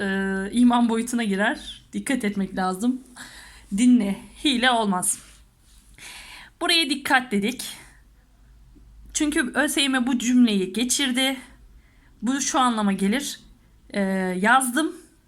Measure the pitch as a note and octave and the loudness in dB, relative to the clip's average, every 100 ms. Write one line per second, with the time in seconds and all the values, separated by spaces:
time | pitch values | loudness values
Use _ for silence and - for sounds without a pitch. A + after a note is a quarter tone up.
0 | G3 G3 F#3+ F#3+ G3 A#3+ B3 A#3+ A#3 A3+ | -2 -2 -2 -2 -2 4 4 6 2 0
1 | A#3+ A#3+ A3 F#3+ A3 D4+ - - - G3+ | -2 -2 0 0 0 -2 -10 -16 -12 -8
2 | G3+ B3+ G#3 G3+ F#3+ G3 F#3 F#3 A#3+ B3+ | -4 -2 -2 -2 -4 -2 -4 -2 -2 -2
3 | - - - - - - - G3 B3 B3 | -6 -20 -20 -20 -20 -20 -6 0 4 4
4 | G3 G3 - - D#4 B3 C4 A#3 G#3 F3+ | 2 -4 -10 -6 -2 2 2 2 0 0
5 | F3 - - - - _ _ - - - | -2 -6 -10 -20 -20 _ _ -20 -20 -20
6 | - - - - - - F4 E4 C#4+ D4 | -20 -18 -20 -20 -18 -6 0 2 2 -2
7 | - C4+ B3 G3+ G#3 B3 - - - - | 2 2 2 -2 0 -4 -10 -14 -20 -20
8 | - _ _ _ - - - - - - | -20 _ _ _ -20 -20 -20 -20 -20 -20
9 | - - D4+ E4 B3 - D4 D4+ C#4 C4 | -8 -2 0 0 0 0 0 0 0 2
10 | A#3+ C4+ A#3 B3 A#3 G3+ F#3 G#3+ B3 - | 0 0 2 4 6 4 -2 -2 -2 0
11 | C#4 B3 C4 C4 - - - - _ _ | -2 0 -2 -2 -12 -20 -20 -20 _ _
12 | - - A3+ C#4 - C4+ B3 A3 G3+ F#3+ | -20 -8 -4 -2 0 0 2 2 0 2
13 | G3 B3+ D4 - - - _ _ - G#3 | 0 0 -4 -10 -18 -20 _ _ -8 -2
14 | F#3+ F#3+ F#3 F#3 G#3 C4 B3+ B3 D#4+ - | 0 0 -2 0 4 4 2 -2 -2 -6
15 | - _ | -18 _